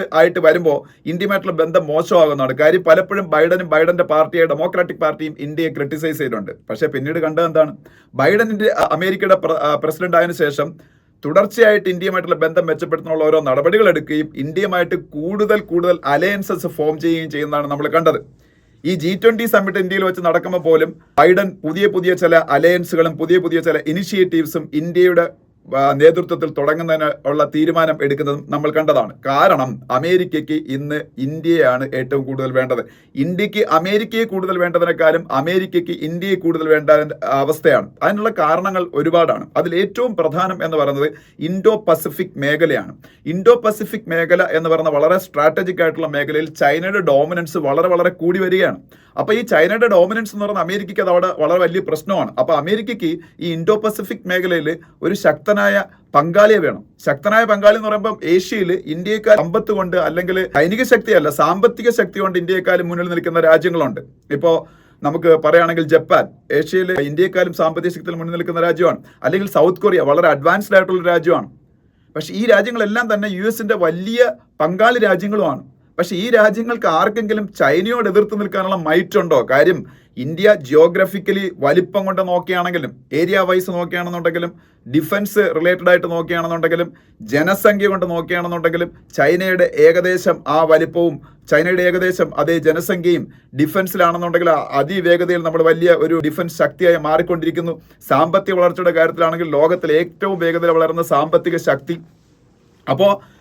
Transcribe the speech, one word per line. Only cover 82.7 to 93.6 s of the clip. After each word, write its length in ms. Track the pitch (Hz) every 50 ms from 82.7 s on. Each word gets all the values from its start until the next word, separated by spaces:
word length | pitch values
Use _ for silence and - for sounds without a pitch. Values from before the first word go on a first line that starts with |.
| 175 170 135 107 - - _ - -
ഏരിയ 260 | 151 180 180 208 196
വൈസ് 300 | 185 180 185 185 185 202
നോക്കുകയാണെന്നുണ്ടെങ്കിലും 840 | 180 175 175 170 180 175 175 175 175 175 165 170 165 170 170 170 - - _ _ _ _ _ 123 131
ഡിഫൻസ് 580 | 156 151 - 196 202 208 196 - 208 196 - -
റിലേറ്റഡ് 340 | 156 165 175 180 180 175 180
ആയിട്ട് 220 | 180 175 180 170
നോക്കുകയാണെന്നുണ്ടെങ്കിലും 800 | 165 170 165 170 175 170 165 165 165 165 165 160 165 170 175 175 - _ _ _ _ -
ജനസംഖ്യ 640 | 113 107 131 147 160 185 196 196 - 208 202 196 202
കൊണ്ട് 220 | 196 196 185 180 175
നോക്കുകയാണെന്നുണ്ടെങ്കിലും 840 | 170 170 165 165 180 175 175 170 170 170 160 165 165 170 170 170 - - _ _ -
ചൈനയുടെ 540 | - 139 151 175 180 190 185 185 180 175 - -
ഏകദേശം 680 | 139 151 165 170 180 175 180 185 175 - 190 165 - -
ആ 160 | 131 147 160 160
വലിപ്പവും 580 | 156 160 160 165 - - 170 170 170 156 - - - - _ _ -
ചൈനയുടെ 320 | 151 151 165 180 185 180 180
ഏകദേശം 560 | 175 175 185 185 185 185 185 170 151 - -
അതേ 180 | 190 165 170
ജനസംഖ്യയും 720 | 160 151 160 151 170 170 - 185 180 165 180 170 139 104 - - - _ _ - 131